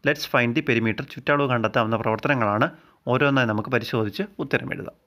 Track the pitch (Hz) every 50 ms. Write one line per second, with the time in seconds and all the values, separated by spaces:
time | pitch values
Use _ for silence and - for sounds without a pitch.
0 | - 147 151 147 - - - 131 120 120 120 156 - - 120 113 113 110 107 -
1 | - - - - - - 147 143 143 131 127 120 110 107 - 135 113 110 117 107
2 | 113 120 110 104 - 143 143 127 113 101 104 107 127 165 - - _ - _ _
3 | _ 120 120 127 147 143 139 135 127 113 107 107 107 - 127 117 107 - - 117
4 | 110 104 104 - 196 208 - - 147 135 - - - 127 - - - - - _
5 | _